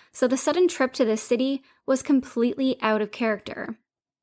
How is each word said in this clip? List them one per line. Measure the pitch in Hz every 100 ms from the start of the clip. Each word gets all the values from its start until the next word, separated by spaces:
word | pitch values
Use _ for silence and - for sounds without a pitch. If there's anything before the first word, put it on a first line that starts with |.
| _
so | - 254
the | 262
sudden | - 311 359
trip | - 262
to | -
the | 226 220
city | - 240 262 277 - _
was | - 262
completely | - 277 254 240 240 - 262 -
out | 220 214
of | 208
character. | - 226 208 - - - 226 _ _ _ _